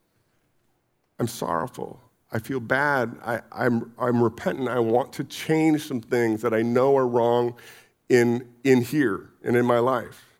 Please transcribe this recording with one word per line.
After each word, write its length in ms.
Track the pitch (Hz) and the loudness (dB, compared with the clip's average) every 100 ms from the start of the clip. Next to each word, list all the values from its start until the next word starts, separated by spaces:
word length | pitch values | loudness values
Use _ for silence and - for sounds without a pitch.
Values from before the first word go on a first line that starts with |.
| _ _ _ _ _ _ _ _ _ _ _ - | _ _ _ _ _ _ _ _ _ _ _ -8
I'm 80 | 120 | -8
sorrowful. 720 | - - 82 127 - - - _ _ _ | -6 -4 -4 -4 -8 -14 -14 _ _ _
I 80 | 110 | -10
feel 200 | - 135 | -6 -8
bad. 560 | 113 131 147 139 117 123 - | -2 0 2 0 -2 -6 -6
I, 160 | 117 - | -8 -8
I'm, 420 | - 123 117 - - | -4 0 0 -4 -6
I'm 240 | 123 120 | -2 2
repentant. 480 | 117 - 190 - 123 | 2 0 -6 -4 -4
I 100 | 120 | -2
want 340 | 113 120 - | 0 0 -2
to 100 | - | -8
change 640 | 135 - - 160 160 151 - | -12 -10 -4 0 2 0 -2
some 140 | 131 | -10
things 400 | - 123 117 107 | -4 0 0 0
that 120 | 117 | -2
I 80 | 110 | -2
know 340 | 117 120 135 139 | 0 2 2 2
are 100 | 127 | 2
wrong 480 | 120 117 120 120 120 - - _ _ - | 2 2 2 0 -6 -20 -20 _ _ 2
in, 380 | 123 120 120 - - | 4 4 2 -4 -4
in 180 | 135 127 | 4 4
here 480 | 120 151 127 95 - _ | 4 0 0 -2 -10 _
and 120 | 120 120 | 0 2
in 100 | 123 | 4
my 140 | 120 | 2
life. 460 | 127 123 101 - - _ | 2 -2 -6 -18 -20 _